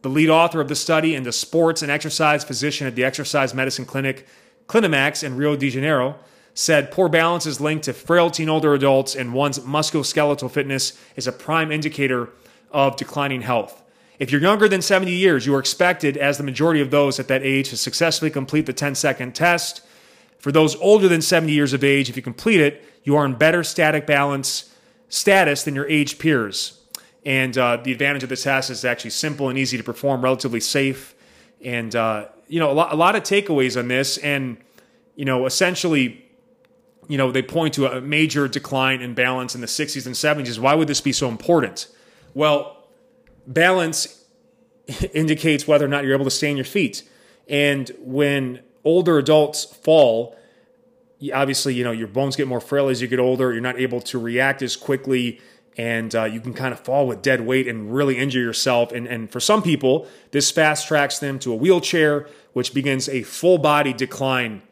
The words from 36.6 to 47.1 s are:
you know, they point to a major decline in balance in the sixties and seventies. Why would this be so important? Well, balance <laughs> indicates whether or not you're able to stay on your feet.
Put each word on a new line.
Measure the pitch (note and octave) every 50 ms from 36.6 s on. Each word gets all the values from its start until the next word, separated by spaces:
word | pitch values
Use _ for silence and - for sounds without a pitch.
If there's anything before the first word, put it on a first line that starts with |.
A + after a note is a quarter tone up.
| _ _ _ _ _ _ _ _ _
you | - D3 C3+
know, | C3+ B2+
they | B2 C3+ B2+
point | - - E3 D#3+ D3+ -
to | D3 C#3
a | B2+ B2 B2+
major | B2+ C#3+ D3+ D3+ D#3+ D#3 - D3 C#3+
decline | C3 - C3 - - C3+ C3 C3+ C3 C3 B2+
in | B2 B2 A#2
balance | A2+ B2 B2+ C3 B2+ B2+ B2 -
in | B2
the | A#2+
sixties | A2+ - - D3+ - - C#3+ A2+
and | B2+ B2
seventies. | - - D3+ D3 D3+ C3+ A#2+ A#2 A2
Why | B2 C3+ D3
would | D#3+ D#3+
this | C#3+ C#3+ -
be | - C#3
so | B2 - C#3+
important? | B2 A#2 A2 - - F3 D#3 B2 F#2+ - - - - _ _ _ _ _ _ _ _ _
Well, | C3 D3+ D3+ D3 D3 - - - - _ _ _ _ _ _ _ _ _ _ _ _ _
balance | - B2 D3+ E3+ F#3 F#3 F#3 E3+ D#3+ D#3 - - - - _ _ _ _ _ _ _ _ _ _ _ _ _ _
<laughs> | - C3 - - G3 -
indicates | D#3 D#3+ D#3 D3+ D3+ - D#3+ D3+ C#3+ -
whether | - D3+ C#3+ D3
or |
not | C#3 C#3+ C#3+ C#3
you're | C3+ C3+
able | C#3 C#3
to | C3+
stay | - - D#3 D3
on | C#3+
your | C3+ C3
feet. | - - G#3 E3 A#2 - - - _